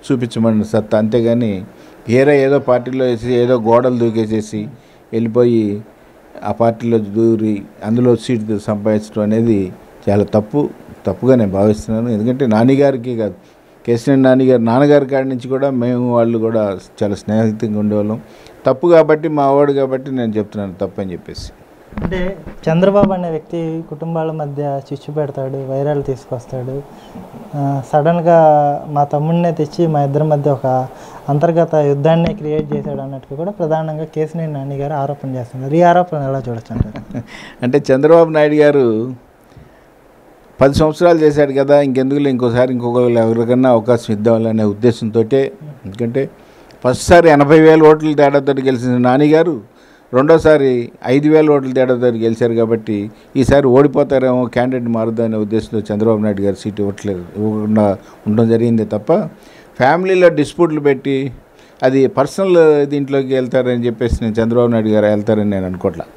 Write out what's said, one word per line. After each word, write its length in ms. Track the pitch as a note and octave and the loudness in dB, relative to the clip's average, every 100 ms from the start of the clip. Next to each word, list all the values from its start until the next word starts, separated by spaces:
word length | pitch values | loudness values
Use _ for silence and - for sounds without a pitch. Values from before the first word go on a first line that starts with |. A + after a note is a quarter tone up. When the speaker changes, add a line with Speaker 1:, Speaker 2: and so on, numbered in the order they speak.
| - | -2
Speaker 1:
చూపించమన్న 500 | C3+ B2 A#2+ A2+ A2 | -4 -4 -2 0 0
సత్తా, 360 | G#2+ A2 G#2 A2 | 0 -4 0 -2
అంతేగాని 640 | G#2+ A#2+ A#2 A#2 A2+ F#2+ F#2 - - - - | 0 0 0 0 -2 -6 -10 -20 -20 -18 -2
వేరే 360 | A#2+ C#3 C#3+ | 2 4 4
ఏదో 140 | C3+ C#3 | 2 0
పార్టీలో 460 | B2 B2 A#2+ C3 | 0 -2 -2 -2
వేసి 300 | B2+ A#2 A#2 | -2 -2 -2
ఏదో 260 | B2 A#2+ B2+ | 0 2 0
గోడలు 380 | A2 A#2 B2+ B2 | 2 2 2 0
దూకేసేసి 680 | A#2 A2 G#2+ A2 G#2+ G#2+ G#2+ - _ _ _ | -2 -2 -2 -4 -4 -10 -10 -16 _ _ _
వెళ్ళిపోయి 720 | A2+ A2+ A2+ B2 A#2 G#2+ G#2 A2 _ _ _ - - | -4 -2 2 2 2 0 -6 -12 _ _ _ -20 -12
ఆ 80 | G#2 | -8
పార్టీలో 460 | G#2 A#2 A2+ A#2 A2+ | 0 0 0 -2 -2
దూరి 640 | G#2 G#2 A2+ A2+ A2 G#2 - - | -2 0 0 2 -2 -4 -8 -12
అందులో 320 | G#2 A#2 B2 A#2 | -4 0 2 2
సీటు 420 | - B2 G#2+ G#2 | 0 -4 -4 -6
సంపాదించడం 640 | A2 G#2 G#2 G#2+ G#2+ A2 | -4 -4 -2 -2 -4 -4
అనేది 500 | G#2 G#2+ A#2 G#2 F#2 A2+ - - - | -2 0 0 0 -2 -10 -20 -10 -2
చాలా 160 | G2+ | 0
తప్పు, 460 | G2 G#2 G#2 C#3+ D3 - - - - | 2 -2 -2 -4 -4 -6 -20 -10 -8
తప్పుగా 280 | F#2 B2 | -2 2
నేను 160 | B2+ G#2 | 2 2
భావిస్తున్నాను. 580 | F#2+ G#2+ G#2+ G#2 A2 A#2+ | 2 2 0 -4 -6 -2
ఎందుకంటే 380 | G#2+ A2+ B2+ C3+ | -2 -2 -2 0
నానిగారికి 680 | G#2+ B2 C3+ C#3 C3+ A#2+ A#2 | 2 2 4 2 0 -6 -6
కాదు, 180 | G#2 F#2 _ _ _ _ - | -6 -8 _ _ _ _ -4
కేసినేని 360 | A#2 C#3+ C3+ | -2 2 2
నానిగారు 400 | C3 B2+ C3 B2+ | 4 4 4 2
నాన్నగారి 440 | A2+ A#2+ D3 D3 C3+ | 2 2 4 4 2
కాడి 220 | C3+ C3+ | -2 -2
నుంచి 200 | C3 B2+ | -6 -6
కూడా 220 | C3 C#3 | -4 -2
మేము 440 | C3 A#2+ B2 B2 | -2 -2 -2 0
వాళ్ళు 240 | A#2+ A#2 A#2 | 0 0 0
కూడా 400 | A2 A2+ G#2 F#2 - - | -2 -2 -2 -6 -12 -6
చాలా 120 | G#2 | -4
స్నేహితంగా 640 | G2 - G#2+ A2 G#2+ A2+ G#2 | -4 -2 -2 -2 -2 -4 -4
ఉండేవాళ్ళం. 420 | G#2+ G#2 G#2 A#2 - - - - - | -2 -2 -4 -6 -12 -20 -20 -6 -2
తప్పు 200 | C3 F3 | 0 4
కాబట్టి 420 | E3 D#3 D#3 D#3+ | 4 4 0 0
మా 220 | D3+ C#3 | 0 2
వాడు 220 | C#3 C#3+ | 2 2
కాబట్టి 380 | C#3 C3+ C3 C#3 | 0 -2 -4 -6
నేను 220 | C3 A#2 G#2+ | -4 -4 -4
చెప్తున్నాను 380 | G2+ A2 G2 F2+ | -6 -8 -10 -8
తప్పు 200 | G2 - | -8 -6
అని 120 | F#2+ | -10
చెప్పేసి. 380 | F2 - E2+ - - - _ - - | -10 -14 -16 -16 -20 -20 _ -16 -8
Speaker 2:
అంటే 340 | E3+ F#3 F3+ G3 - - - | -6 -4 -6 -8 -16 -8 -2
చంద్రబాబు 420 | E3 F#3+ G3+ G3+ | 2 2 2 0
అనే 180 | F#3+ F3 | -4 -6
వ్యక్తి 520 | D#3 D3+ E3+ E3 D#3+ D#3+ | -8 -8 -8 -6 -8 -10
కుటుంబాల 400 | D3 E3 E3 D#3+ | -12 -8 -6 -6
మధ్య 500 | D#3 D3 C#3 C#3+ C#3 C3+ | -6 -8 -6 -6 -6 -10
చిచ్చు 200 | C#3 - | -14 -10
పెడతాడు, 580 | D3 C#3+ C#3 C3+ C3+ C3 | -6 -6 -6 -8 -8 -6
వైరాలు 300 | C3+ C#3+ D3 | -4 -2 -4
తీసుకొస్తాడు, 800 | C#3 B2+ - B2+ - C3 B2+ C3+ C#3+ - - - - - - | -4 -8 -8 -12 -10 -10 -8 -10 -12 -20 -20 -20 -20 -20 -14
ఆ, 280 | C#3+ C#3 C#3 C3 | -6 -4 -4 -2
సడన్గా 460 | D#3 D3+ E3+ E3 E3+ D#3 D3+ D3 C#3+ - | 0 2 0 2 4 6 4 2 -2 -6
మా 160 | D3 | -2
తమ్ముడినే 480 | C#3+ D3 D#3 E3+ F3 | -2 -2 -2 0 -2
తెచ్చి 340 | D#3+ D3+ - E3+ | -2 -6 -2 -2
మా 160 | D3 | 0
ఇద్దరి 220 | C#3+ C#3+ | 0 -2
మధ్య 260 | D#3 D3 C#3+ | 0 0 0
ఒక 380 | C3+ C3 B2+ C3 - - - - | -2 -2 -2 -4 -12 -20 -16 -4
అంతర్గత 460 | C#3+ E3+ E3 E3 | 0 0 0 0
యుద్ధాన్ని 600 | D#3 C#3+ C#3+ D3 E3 E3+ | 0 0 0 2 2 0
క్రియేట్ 400 | D#3+ D3+ D3+ D3+ | -4 -4 -4 -4
చేశాడు 260 | D3 C#3+ C#3 | -8 -6 -10
అన్నట్టుగా 360 | C3+ C3+ - C#3 | -10 -14 -14 -10
కూడా 140 | F3 | -10
ప్రధానంగా 540 | G#3 D#3+ D#3+ D#3+ D3+ | -6 -4 -4 -4 -8
కేసినేని 480 | D#3 D#3 D#3 E3+ D#3+ | -8 -6 -6 -6 -8
నాని 240 | C#3+ C3+ C#3 | -8 -8 -8
గారు 160 | C#3+ | -6
ఆరోపణ 420 | D3+ C#3 C#3+ C#3 | -4 -6 -6 -8
చేస్తున్నారు. 400 | B2+ A#2+ C3 C3+ | -8 -10 -10 -4
ఈ 80 | D#3 | 2
ఆరోపణ 360 | F3 F3 F3 D3+ | 4 4 0 -4
ఎలా 240 | C3+ C3+ B2 | -4 -6 -6
చూడొచ్చు 220 | A2+ - | -10 -10
అంటారు? 520 | - G#2+ - - A#2+ A#2+ - | -6 -6 -6 -12 -14 -14 -20
Speaker 1:
<laughs> 260 | - - | -20 -8
అంటే 200 | B2 C#3+ C#3+ | -2 -2 2
చంద్రబాబు 380 | F3 D3+ E3+ E3 | 2 6 6 4
నాయుడు 240 | D#3 D3+ | 2 2
గారు 600 | D3+ D3 C#3+ B2 A2 B2 B2 _ _ _ - - _ _ _ _ _ _ _ _ - | 4 4 4 2 0 -4 -10 _ _ _ -20 -20 _ _ _ _ _ _ _ _ 0
పది 140 | C#3 | 2
సంవత్సరాలు 440 | C#3 D#3 D3+ F3 E3+ | 4 0 2 4 4
చేశాడు 340 | D3+ C#3+ C#3+ | 4 2 0
కదా, 280 | C3+ C#3 C#3+ | 0 2 2
ఇంకెందుకులే 500 | C#3+ B2+ C3 C#3+ C#3+ | 2 0 0 0 0
ఇంకోసారి 420 | B2+ B2 A#2 C3 | 0 0 2 0
ఇంకొక 260 | B2+ A#2+ B2 | 0 -2 0
ఎవరికన్నా 720 | B2 A#2 A2+ A2+ A#2 B2 C3 | 2 2 2 0 0 2 4
అవకాశం 440 | A#2+ A2 A#2 - | 2 2 -2 0
ఇద్దామనే 500 | G#2 A2 A2+ A2+ A2 | -2 2 2 0 0
ఉద్దేశంతోటే. 880 | G#2+ G2+ A#2+ A2+ A2+ A2+ A2+ C3+ C3+ - D3+ - | 0 2 0 0 -4 -2 0 0 -2 -6 -20 -18
ఎందుకంటే 460 | F#2+ G2+ A#2 B2+ C#3 - - - - - | -16 -8 -6 -4 -6 -10 -20 -20 -20 -4
ఫస్ట్సారి 440 | B2 B2 - F3 E3 | -2 -2 4 6 8
ఎనభై 320 | C#3+ C#3+ D#3+ | 6 6 8
వేల 220 | D#3+ D#3+ | 8 8
ఓట్ల 300 | D#3 D#3 D#3 | 8 6 2
తేడాతో 400 | D3 C#3+ C#3+ C#3 | 2 4 2 0
గెలిచిన 440 | C#3 C3 B2+ B2+ B2 | 0 0 -2 0 0
నాని 320 | B2 C3 D3+ | 2 2 4
గారు 480 | D#3 E3+ C3+ G2+ _ _ _ _ | 4 2 -2 -10 _ _ _ _
రెండోసారి 760 | B2 D3 D#3+ D#3 D3+ C#3 B2 A#2 - - | 0 4 4 6 4 4 0 -4 -10 0
ఐదు 220 | C3+ D3 | 0 4
వేల 220 | D#3 D#3 | 4 4
ఓట్ల 220 | D3 C3 | 2 0
తేడాతో 340 | C3 B2+ B2 B2 | 0 0 2 0
గెలిచారు 480 | A2+ A2+ A2+ A#2+ | 0 -2 0 -2
కాబట్టి 560 | A2+ A2+ A2+ A2 G#2 G#2 - _ C3+ | 0 0 -2 -2 -6 -6 -12 _ -2
ఈసారి 300 | B2+ C#3 C3+ | 2 4 4
ఓడిపోతారేమో, 800 | B2+ C#3+ C3+ C#3 C3+ B2+ B2+ | 4 4 2 0 0 0 0
క్యాండిడేట్ 460 | B2 B2 B2 B2+ A#2 | -2 -2 -2 -2 -4
మారుద్దు 320 | A#2 A2+ A2+ | -2 -2 -2
అనే 140 | A2+ A2 | -4 -2
ఉద్దేశంతో 580 | G#2+ A2 G#2+ A2 - | -2 -4 -4 -8 -4
చంద్రబాబు 260 | G#2 A2 G#2+ | -2 0 0
నాయుడు 200 | G#2+ G2 | 0 -2
గారు 120 | G2 | -2
సీటు 280 | F#2+ A2 G2+ | -4 -8 -6
ఇవ్వట్లేదు, 420 | G2+ G2+ G#2 F#2 F2 F2+ | -6 -6 -8 -8 -10 -6
ఇవ్వకుండా 600 | G#2+ G#2+ G#2+ G#2+ G#2 F#2+ - - - | -4 -4 -2 2 2 0 -8 -12 -4
ఉండడం 220 | G#2+ A2+ | 0 2
జరిగిందే 360 | A2+ A#2 A2+ | 2 2 0
తప్ప 300 | G#2+ G#2+ - E3+ E3 - - - - - | -2 -6 -2 -2 -2 -12 -20 -20 -20 -2
ఫ్యామిలీలో 500 | B2+ E3+ F#3 F#3+ F3 | 0 2 0 4 4
డిస్ప్యూట్లు 520 | D3+ C#3 - E3+ D3+ | 4 -4 0 0 2
పెట్టి 520 | C#3+ C3 C#3 C3+ C#3 A#2 _ _ - _ | 0 0 -2 -4 -4 -10 _ _ -20 _
అది 240 | C3 C3+ C3 | 0 2 2
పర్సనల్ 800 | - D3 - G3 F3 D#3+ D3 C#3+ | 2 -2 -2 2 4 4 4 0
దీంట్లోకి 480 | C#3+ C3+ C#3 C3 | -2 -2 -4 -2
వెళ్తారని 520 | C3 B2+ B2+ B2+ A#2+ A#2+ | -2 0 -2 0 -2 -2
చెప్పేసి 300 | A2 A#2+ - | -2 -4 -2
నేను 120 | A2+ G#2+ | -2 -2
చంద్రబాబు 280 | A2+ A#2 A#2+ | 0 2 2
నాయుడు 180 | A#2 A2 | 0 0
గారు 180 | G#2+ G#2+ | 2 2
వెళ్తారని 440 | G#2 G#2 G#2+ G#2 | 0 0 0 0
నేను 160 | G2 F#2 | -2 -6
అనుకోవట్లా. 380 | F2+ G2 E2 - | -4 -6 -6 -16